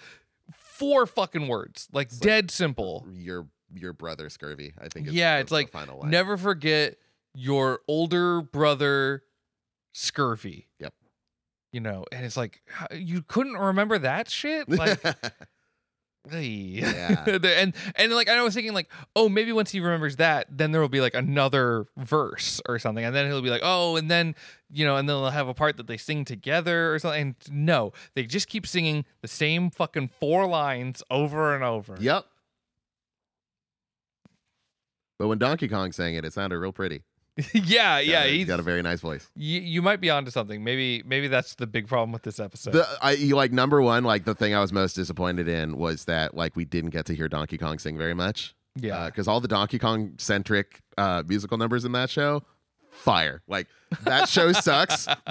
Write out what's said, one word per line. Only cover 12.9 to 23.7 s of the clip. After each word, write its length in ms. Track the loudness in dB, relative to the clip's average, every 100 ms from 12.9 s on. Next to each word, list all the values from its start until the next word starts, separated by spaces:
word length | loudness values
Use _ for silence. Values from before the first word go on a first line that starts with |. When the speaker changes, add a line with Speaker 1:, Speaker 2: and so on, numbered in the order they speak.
| -10
Speaker 1:
you 260 | -6 -6
couldn't 340 | -2 -2 -2 -2
remember 400 | 0 2 2 2
that 300 | 0 -2 -4
shit?" 400 | -6 -4 -4 0
Speaker 2:
<laughs> 80 | 0
Speaker 1:
Like, 220 | 0 -2 -2 -4 -8 -12 -20 _ _ _ _ _ _ _ -12
hey. 160 | -8 -6
Speaker 2:
Yeah. 800 | -6 -8 -4 -4 -4 -2 -2
Speaker 1:
<laughs> 140 | 0 0
The, 140 | 2 4
and, 160 | 2 0 -6 0
and, 160 | 2
like, 140 | 2 2
I 120 | 2
was 100 | 2
thinking, 200 | -2 -4
like, 160 | -4 -6 -12 -2 4
"Oh, 140 | 4
maybe 220 | 4 2
once 180 | 0 0
he 80 | -2
remembers 380 | 0 0 0 2
that, 300 | 4 4 -2
then 220 | 0 2
there 100 | 2
will 80 | 2
be, 100 | 2
like, 120 | 2
another 720 | 2 0 2 4 4 2 0 -4 -10
verse 640 | 0 0 0 -4 -6 -6 -4
or 100 | -4
something." 260 | -2 -2 -2
And 100 | 0
then 120 | 0
he'll 140 | 0
be 80 | 0
like, 120 | 0
"Oh," 320 | 2